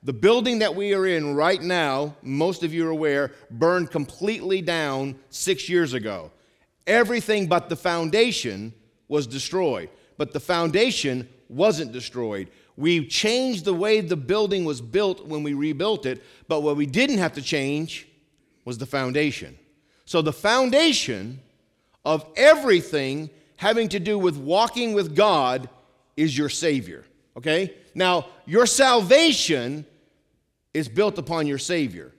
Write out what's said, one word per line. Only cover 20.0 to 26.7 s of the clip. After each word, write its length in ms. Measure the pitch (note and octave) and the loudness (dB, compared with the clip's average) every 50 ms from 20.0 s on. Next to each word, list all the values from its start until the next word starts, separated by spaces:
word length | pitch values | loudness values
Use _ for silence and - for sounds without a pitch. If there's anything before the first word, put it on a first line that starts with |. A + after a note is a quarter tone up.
| _ | _
So 180 | - - E3+ D#3+ | -2 -2 0 0
the 100 | D#3 D3 | 0 -4
foundation 1080 | - - G3+ A3+ B3+ C4 B3+ A#3 C#4+ E4 E4 C4+ - - - A#2+ G2 F#2+ A2+ B2+ C3+ _ _ _ _ _ _ _ _ _ _ _ _ _ | 0 0 2 4 4 2 4 4 4 4 4 2 2 -2 -4 -6 -8 -8 -12 -14 -16 _ _ _ _ _ _ _ _ _ _ _ _ _
of 200 | - D#3 D#3 D3+ - - | -2 -2 -2 -2 -8 -2
everything 920 | - B3 D4 D#4 D4 C#4 C4 G3+ F3 D3+ - - D3 C3+ C3 C3+ D3 D#3 D3+ - _ _ _ _ | 4 6 6 6 6 6 4 4 4 2 0 -4 -2 -2 -2 -4 -6 -8 -10 -16 _ _ _ _
having 320 | _ F3 G3+ A3+ A#3 A3+ G3+ | _ 0 0 2 2 0 0
to 100 | E3 G3+ | -2 -4
do 200 | E3+ G3+ G#3+ G#3 | -2 -2 -2 0
with 180 | F#3 F3+ D#3 | 0 0 0
walking 560 | C#3+ C3 C#3 E3+ G3 A3+ A3+ - A#3 A#3+ A#3 G#3+ | -2 -2 0 2 2 2 2 0 -4 -4 -2 0
with 240 | G3+ F#3+ D#3+ D3+ | -2 -2 0 2
God 520 | D3+ G#3 G#3+ F#3 D#3 C3+ B2+ B2+ C3 B2+ B2 - _ _ _ _ _ _ _ _ | 4 4 6 6 4 2 2 0 -2 -4 -8 -18 _ _ _ _ _ _ _ _
is 200 | - D#3 D#3+ C3 | 0 0 0 2
your 120 | C3+ D3 C#3+ | 0 -2 -2
Savior, 560 | - - - E3 | -2 -2 0 0